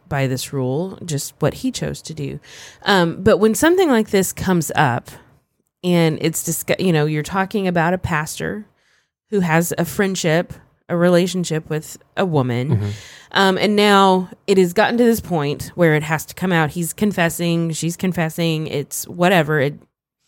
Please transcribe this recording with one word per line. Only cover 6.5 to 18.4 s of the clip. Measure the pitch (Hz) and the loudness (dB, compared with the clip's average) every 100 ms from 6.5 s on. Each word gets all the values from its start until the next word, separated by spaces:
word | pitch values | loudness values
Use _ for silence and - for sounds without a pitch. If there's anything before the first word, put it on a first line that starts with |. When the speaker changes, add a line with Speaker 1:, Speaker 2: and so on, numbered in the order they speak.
| 160 - - | -6 -4 -2
Speaker 1:
you | 185 | 0
know, | 156 151 | 2 0
you're | 151 | -2
talking | 147 190 190 214 185 | -4 -4 -4 -2 -2
about | 175 165 | 0 0
a | - | -2
pastor | - 156 160 - 156 208 208 _ _ _ _ _ _ | -2 -4 -4 -8 -8 -10 -14 _ _ _ _ _ _
who | 208 | -2
has | 175 160 170 - | 2 2 0 -2
a | |
friendship, | 170 - 196 185 170 160 - - _ _ - | -4 -2 -2 -2 0 0 -2 -10 _ _ -6
a | 170 | 0
relationship | 175 175 180 180 165 160 - | 4 4 2 -2 -4 -6 -4
with | 156 - - _ - | -8 -8 -18 _ -4
a | 190 | 0
woman. | 151 127 120 139 | 0 0 -2 0
Speaker 2:
Mm-hmm. | 107 104 101 - - - | -2 -2 -8 -14 -20 -4
Speaker 1:
Um, | - 190 190 | 2 2 2
and | 208 208 | 2 4
now | 208 196 196 185 185 - - | 4 6 6 4 0 -6 2
it | 190 | 4
has | 180 | 4
gotten | 175 208 240 | 2 2 4
to | |
this | 240 226 | 2 2
point | - 170 143 - - - | 0 -2 -2 -4 -6 0
where | 170 | 2
it | 151 | 2
has | 151 156 - | 0 -4 -6
to | |
come | - 185 | -6 0
out. | 165 151 | 0 0
He's | 175 165 | -2 -6
confessing, | - 208 185 170 160 170 170 165 | -2 -2 0 -2 -2 -2 0 -2
she's | 156 160 170 | -4 -6 -4
confessing, | 190 175 160 165 | -4 -2 -4 -2